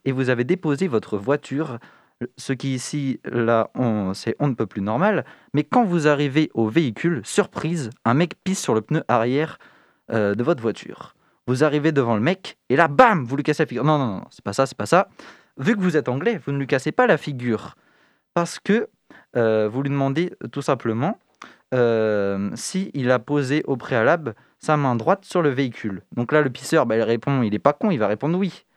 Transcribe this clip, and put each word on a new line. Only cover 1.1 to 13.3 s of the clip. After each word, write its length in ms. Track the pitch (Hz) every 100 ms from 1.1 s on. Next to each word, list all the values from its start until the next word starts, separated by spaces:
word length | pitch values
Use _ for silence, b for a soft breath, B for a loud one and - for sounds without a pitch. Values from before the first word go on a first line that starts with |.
| 101
voiture, 640 | 101 143 - 135 156 117 b b b b 120 -
ce 160 | -
qui 180 | 131 139
ici, 480 | 131 - 151 135 123 -
là, 420 | 120 113 117 110
on, 400 | - 127 107 95
c'est 220 | 98 - -
on 100 | 147
ne 60 |
peut 100 | 120
plus 160 | 110 -
normal, 460 | 101 113 202 185 - B B
mais 120 | 139
quand 200 | - 254
vous 240 | 220 175 151
arrivez 420 | 143 147 135 156
au 120 | - 110
véhicule, 540 | 127 147 104 170 156
surprise, 640 | - - 185 - 156 170 117 - -
un 80 |
mec 280 | 127 170 -
pisse 200 | - 190
sur 100 | -
le 80 | 110
pneu 220 | 107 156 -
arrière, 520 | 117 117 135 156 - b b b b b
euh, 240 | 113 101
de 80 | 101
votre 200 | 123 165
voiture. 520 | 113 101 - - - _ _ _ -
Vous 160 | 131
arrivez 300 | 151 147 147
devant 220 | 147 117
le 80 | 110
mec, 340 | 127 185 - - -
et 60 | 131
là, 120 | 165
bam, 380 | 143 247 190
vous 100 | 120